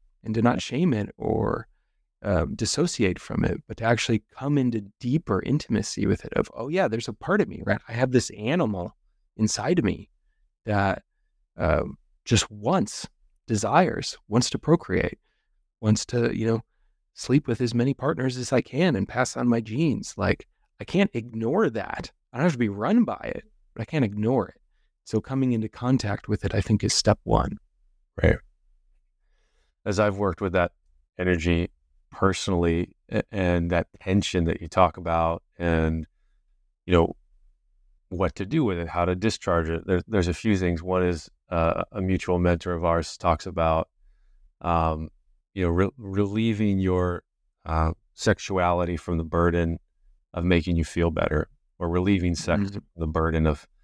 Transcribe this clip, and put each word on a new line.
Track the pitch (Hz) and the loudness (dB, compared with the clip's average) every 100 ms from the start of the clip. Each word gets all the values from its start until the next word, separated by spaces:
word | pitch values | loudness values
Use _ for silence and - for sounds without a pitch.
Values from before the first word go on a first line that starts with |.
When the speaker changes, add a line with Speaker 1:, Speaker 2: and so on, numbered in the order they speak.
| _ _ | _ _
Speaker 1:
and | 113 113 | -4 2
to | |
not | 120 - | 2 2
shame | - 127 175 | -2 0 0
it | 110 101 - | 0 -4 -6
or, | - 110 107 - - _ _ _ _ _ | -2 0 0 -4 -8 _ _ _ _ _
um, | 101 90 80 104 | -2 0 0 -2
dissociate | - - 170 - 95 87 | -4 -2 -2 0 0 -2
from | - - | -6 -2
it, | - - - | -2 -2 -8
but | 110 | -4
to | |
actually | 113 113 - 107 - | 0 0 0 -2 -4
come | - 135 143 | -10 -2 0
into | 123 113 98 - | 0 -2 -6 -8
deeper | 123 156 - 95 | -2 -2 0 -2
intimacy | - 147 - 107 - - 104 | 0 -2 0 -2 -2 -2 0
with | - | 0
it | - | -2
of, | - - | -2 -2
"Oh | - 127 | -4 -4
yeah, | 180 147 | -2 0
there's | 113 - | -2 -6
a | |
part | 104 - 208 | -8 -2 0
of | 139 | 0
me, | - - | -2 -4
right? | 104 - | -4 -4
I | |
have | 117 131 | -2 2
this | 123 - | 2 0
animal | 104 110 180 120 98 87 - _ _ _ - | -4 -2 0 0 -2 -6 -12 _ _ _ -2
inside | 107 - 120 180 | -2 0 0 2
of | 104 | 2
me | - - _ _ _ _ _ 107 | 0 -8 _ _ _ _ _ -2
that, | 104 98 - - _ _ _ _ - | 2 2 0 -6 _ _ _ _ -2
um, | 80 76 - - _ _ | 2 2 0 -8 _ _
just | - 113 - | 0 2 2
wants, | 104 110 185 202 - - _ _ _ - | -4 0 2 0 -6 -14 _ _ _ -4
desires, | 107 107 147 175 - - - - | -2 2 2 2 0 -8 -10 -2
wants | 113 - | 0 0
to | - | -2
procreate, | - 165 - 90 - - _ _ _ _ _ _ | 2 0 2 -2 -2 -4 _ _ _ _ _ _
wants | 107 107 - | 2 2 0
to, | 123 120 - | 0 0 0
you | 113 | 0
know, | 113 - _ _ _ _ | -2 -4 _ _ _ _
sleep | - - 131 - | -10 2 2 2
with | 113 | -2
as | 120 | 0
many | 120 139 | 0 0
partners | 135 139 160 131 127 | 0 -2 -2 -2 -4
as | 120 | -2
I | 127 | 0
can | - 131 185 104 | 0 0 2 2
and | - | -2
pass | 123 123 123 | -2 -4 0
on | 123 | 0
my | 117 | 0
genes." | 107 120 165 110 - - | 0 -2 0 -2 -6 -4
Like, | 92 - - _ _ - | -2 -2 -6 _ _ -16
I | - | -4
can't | 180 196 | 0 0
ignore | 120 120 110 113 185 175 | -2 -8 -4 -2 0 0
that. | 110 - - - _ _ | -2 -6 -8 -10 _ _
I | 120 | 0
don't | 170 | 0
have | |
to | 123 | 2
be | 110 | 0
run | 101 123 233 156 | 0 0 2 2
by | 101 - - | -2 -6 -8
it, | - _ _ | -12 _ _
but | - | -10
I | 113 | -4
can't | 156 | -2
ignore | 110 104 107 127 92 | -2 0 0 0 -2
it. | - _ _ _ _ - | -8 _ _ _ _ -4
So | 110 | -4
coming | - 135 131 | -2 -2 0
into | 113 110 | 0 -2
contact | - 123 131 107 - - | -4 0 2 0 -4 -4
with | 104 | -4
it, | 98 101 | -2 -2
I | |
think, | - 104 | 2 2
is | 104 | 2
step | - - 107 | 2 2 2
one. | - 110 - - _ _ _ _ _ - | 2 0 0 -6 _ _ _ _ _ 2
Speaker 2:
Right. | 82 - - _ _ _ _ _ _ _ _ _ _ _ _ _ 104 | 2 2 -2 _ _ _ _ _ _ _ _ _ _ _ _ _ -4
As | 98 | 0
I've | 104 98 | 2 2
worked | 101 82 | -2 -2
with | 98 | 0
that | 90 87 _ _ _ _ - | 2 0 _ _ _ _ -2
energy | 90 85 85 85 87 _ _ _ _ | 0 2 2 2 0 _ _ _ _
personally | - 98 92 - 90 85 85 - _ - | 0 0 0 -2 0 2 0 -2 _ -8
a-, | 113 - | -6 -4
and | 104 90 87 85 | -2 0 2 2
that | 85 - - | 0 -2 -8
tension | 95 98 - 90 82 | -2 0 0 0 0
that | 85 | -2
you | 80 | -2
talk | 95 87 - | 4 4 2
about | 85 82 82 82 _ - | -2 0 0 -2 _ -4
and, | 85 80 80 80 78 _ _ _ _ _ _ _ - | 0 2 2 -2 -6 _ _ _ _ _ _ _ 2
you | |
know, | 87 85 - _ _ _ _ _ _ _ _ - | 4 4 -2 _ _ _ _ _ _ _ _ -10
what | 90 92 - | -2 -2 -2
to | 104 | -4
do | 160 | 0
with | 120 87 | 0 -2
it, | 82 | -4
how | 87 87 | -2 0
to | 90 | 0
discharge | 110 - - 85 82 | -2 -2 0 0 0
it. | 82 - | -2 0
There, | 90 - | -2 0
there's | 104 87 | 0 0
a | |
few | 80 113 95 | 0 0 2
things. | 90 82 | 0 -2
One | 92 92 | -2 0
is, | 90 82 - _ - | 0 -2 -8 _ -6
uh, | 85 82 - - | 0 0 0 -4
a | 104 | -4
mutual | 92 90 - 87 | 0 0 0 2
mentor | 90 87 90 | 2 2 -2
of | 85 85 | -2 0
ours | 82 80 - | 0 -2 -2
talks | 90 80 87 | 0 0 -2
about, | 85 82 80 - _ _ _ _ _ _ _ | -2 2 2 -2 _ _ _ _ _ _ _
um, | 87 85 80 78 80 _ _ _ _ | -2 2 2 -2 -8 _ _ _ _
you | 98 | -2
know, | 87 | 0
re-, | 87 98 131 | 2 0 -2
relieving | 98 98 101 107 113 104 107 95 | -6 -2 0 0 0 0 0 2
your, | 92 90 90 87 - _ _ _ 80 | 2 2 0 -4 -10 _ _ _ -4
uh, | 80 80 - _ - | 0 0 -2 _ -4
sexuality | 117 104 - 95 87 87 87 85 | 0 0 -2 0 0 0 -2 -4
from | - 82 | -4 -4
the | |
burden | 82 85 85 85 82 82 _ _ _ _ _ | -2 2 2 2 0 -2 _ _ _ _ _
of | 85 87 | -4 2
making | 87 90 82 | 2 2 0
you | 80 | 0
feel | 87 85 | 0 0
better, | 80 50 80 - _ _ - | 0 0 -2 -4 _ _ -8
or | 87 | -4
relieving | 90 95 98 90 82 | 0 2 2 0 -2
sex | - 85 | -2 -2
Speaker 1:
Mm-hmm. | 98 | -2
Speaker 2:
from | 101 - 82 | -8 -14 -8
the | 80 | -4
burden | 82 82 80 78 | 0 0 2 2
of | 73 - _ | 0 -6 _